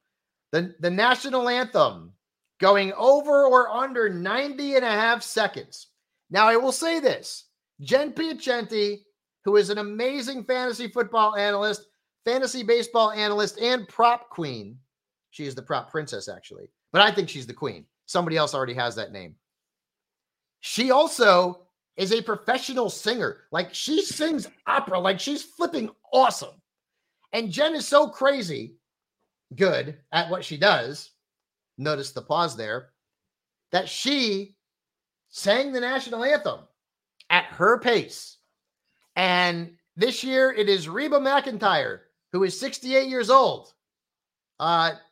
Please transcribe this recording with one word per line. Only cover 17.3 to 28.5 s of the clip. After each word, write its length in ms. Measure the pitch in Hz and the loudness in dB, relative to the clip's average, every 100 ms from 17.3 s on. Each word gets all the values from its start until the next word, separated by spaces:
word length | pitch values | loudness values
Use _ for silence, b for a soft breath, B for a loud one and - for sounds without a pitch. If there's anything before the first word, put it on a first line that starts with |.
| 147 117 | -8 -14
the 60 | |
queen. 320 | 127 139 90 - _ - | -10 -10 -10 -18 _ -6
Somebody 300 | 185 170 160 | -2 0 0
else 180 | 147 | 0
already 200 | 143 127 | -2 -4
has 200 | 123 120 113 | -4 -6 -6
that 160 | 101 | -10
name. 220 | 101 87 - _ _ _ _ _ _ _ _ _ _ _ _ | -12 -16 -20 _ _ _ _ _ _ _ _ _ _ _ _
She 300 | - - 254 | -10 -2 2
also 760 | 254 320 - 220 180 180 180 _ _ _ - | 4 4 4 6 6 4 -2 _ _ _ -6
is 160 | 190 | -2
a 100 | 226 | -2
professional 680 | 226 208 - 254 262 254 220 | -2 -6 -2 -2 -2 -4 -4
singer. 520 | - 214 240 156 - - | -4 -6 -4 -4 -8 -8
Like, 200 | 160 180 | -6 -6
she 300 | - - 311 | -8 -4 -2
sings 460 | 381 - 311 302 - _ - | -2 -2 -2 -4 -6 _ -4
opera. 320 | 277 208 185 | -4 -2 -2
Like, 220 | 185 190 | 0 -2
she's 220 | - 285 | -4 -8
flipping 480 | - - 339 302 220 - - | -8 -6 -4 -4 -8 -12 0
awesome. 480 | 262 254 - 139 - _ _ _ _ _ _ _ | 4 4 2 -12 -18 _ _ _ _ _ _ _
And 180 | 220 226 | -6 -4
Jen 220 | 175 302 | -2 0
is 120 | 311 - | -2 2
so 220 | 285 302 | 4 4
crazy 680 | - 269 277 185 | 0 0 0 -4